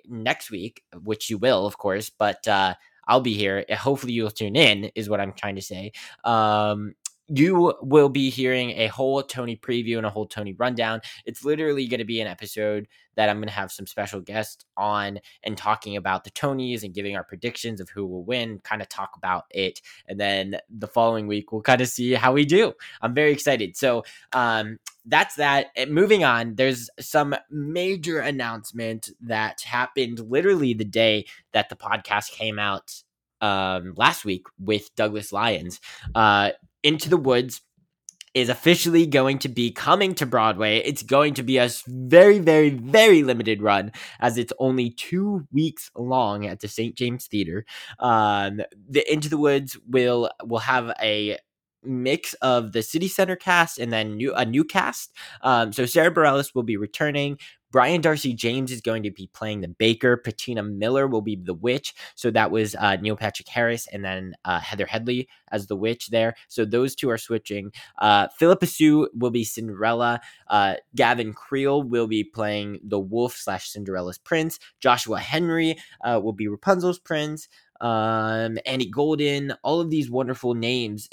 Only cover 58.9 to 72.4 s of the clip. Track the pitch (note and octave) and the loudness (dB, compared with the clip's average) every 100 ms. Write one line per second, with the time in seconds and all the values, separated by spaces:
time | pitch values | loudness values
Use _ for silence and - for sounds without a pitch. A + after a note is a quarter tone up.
58.9 | A2 G#2 F#2+ F#2+ - A2 G#2+ F2 F2 A2+ | -4 -4 -10 -16 -10 -8 -6 -6 2 2
59.9 | A2+ B2+ A#2+ - - - A2+ G#2 G2+ A2 | 4 4 2 -2 -8 -6 -6 -6 -4 0
60.9 | C3+ C#3 A2+ G#2+ G2+ F2+ E2+ A#2 C3 - | 2 2 0 -2 -6 -6 -4 -2 -2 -4
61.9 | - - - B2 A2 G#2+ A2 G#2+ G2+ G#2 | -16 -20 -6 0 2 2 0 -2 0 0
62.9 | F#2+ G#2 G#2 G#2+ - - A#2+ A#2 A#2 - | 0 -2 -4 -4 -8 -8 -2 -2 -2 -8
63.9 | G2+ G2 F#2 F#2 - F#2 F2 - G2+ F2+ | -10 -8 -8 -10 -10 -4 -4 -4 -6 -4
64.9 | A2 A#2 B2+ B2+ _ - G#2+ G2+ G2 A2 | -4 -4 -4 -6 _ -8 -6 -4 -4 -2
65.9 | A#2+ - A2+ A2+ - - - G#2+ A#2+ C3 | -4 -2 0 0 -2 -8 -4 0 0 0
66.9 | - C3+ A2+ - A2+ - G2+ G2+ - - | -2 -2 -2 -4 -6 -6 -10 -10 -14 -16
67.9 | - G#2+ G2+ G2 - E3 F3+ F3+ - D#3 | 0 6 6 4 4 6 6 2 4 6
68.9 | D3+ - A#2 B2 A#2 A2 - A2+ F#2+ G#2+ | 6 2 0 -2 -2 -4 -6 -10 -2 0
69.9 | A#2 A#2+ A#2+ - - - G#2 G2 F#2 - | 2 0 -2 -6 -16 0 2 2 0 -6
70.9 | A#2+ A#2+ A#2+ A2 G#2+ - C3+ C#3 C#3+ C3 | 2 2 2 -2 -8 -6 -2 2 0 0
71.9 | A#2+ A2+ A2 G#2 A2+ | 0 0 0 -2 -2